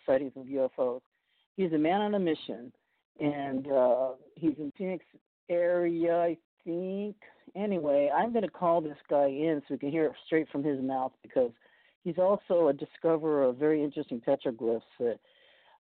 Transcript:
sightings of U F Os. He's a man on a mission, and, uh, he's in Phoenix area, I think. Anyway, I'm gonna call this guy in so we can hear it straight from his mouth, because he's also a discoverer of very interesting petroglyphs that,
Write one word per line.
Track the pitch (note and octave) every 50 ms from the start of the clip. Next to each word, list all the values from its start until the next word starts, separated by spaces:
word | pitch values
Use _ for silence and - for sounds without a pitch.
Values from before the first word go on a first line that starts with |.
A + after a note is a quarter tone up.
| -
sightings | - C3+ C3+ C#3+ C3+ -
of | C3+ C3 B2
U | C#3 C#3 C3
F | B2+ - -
Os. | C3 B2 A#2+ C3 - _ _ _ _ _ _ _ _ _ _
He's | - F#3+ E3+ D#3+
a | D3+
man | D3+ D#3+ F3+ G3+
on | G#3+ G#3 G#3
a | G3+
mission, | F#3 E3+ D#3 - - - A2+ A2 A#2+ B2+ - _ _ _ _ _ _ _ _ -
and, | D3+ D3 D3 C#3+ C#3 C#3 C3+ C3 C3+ D3
uh, | C#3 C3 B2+ B2 A#2+ B2 C3 C3 B2+ - - - _
he's | - - D#3 C#3 -
in | D#3 C#3+ - -
Phoenix | G3 F#3 F#3 E3 - _ - _ _ _ _ _ _ -
area, | F3+ F3 F3 F3 F3+ F3 F3 E3+ E3+ E3 E3 E3+ E3+ F3
I | E3+ F3 E3 D#3+ _ _ _ _ _
think. | - E3 F3 F#3 F#3 F#3+ G3 G3+ G#3 G3+ - - - - _ _ - -
Anyway, | F3+ G3+ G#3+ G3+ F3 D3+ D3 C#3 C#3+ C#3+ C#3+ C3+
I'm | D#3+ G3 A#3 A#3
gonna | A#3 G3+ F3
call | - - F3+ F3 E3+ F3
this | D#3 D3+ D3 - - -
guy | D#3 C#3+ C#3+
in | C#3 C3+ C#3 D3+ E3 D#3+ D3 C#3
so | - D3
we | B2
can | - C#3+
hear | D3 E3 D#3
it | C#3 B2+ - -
straight | - E3+ D#3+ D3+ -
from | - C#3+ C#3
his | D#3 C#3+ C3+
mouth, | B2+ C3 C3+ C3 B2+ C3 - _ -
because | - - C#3 B2+ A#2+ A#2 _ _ _ _ _ _ _ _ _ -
he's | F3+ D#3+ E3
also | F3+ F#3+ G#3 G3 - - F#3+ E3+ E3 D3
a | C#3
discoverer | C#3 D#3 - - - - E3 E3 D#3+ D#3 D#3+ D3+ C#3+ C#3
of | B2+ B2
very | B2 D3 D3+ D#3 D3+ D3
interesting | D3 C#3 D#3 C#3+ - C3 A#2+
petroglyphs | - - C#3 C3+ - D3 A#2 A2+ A2+ A#2 A#2 A2+ - _ _ -
that, | B2 A#2+ G#2+ - _ _ _ _ _ _ _ _ _ _ _ _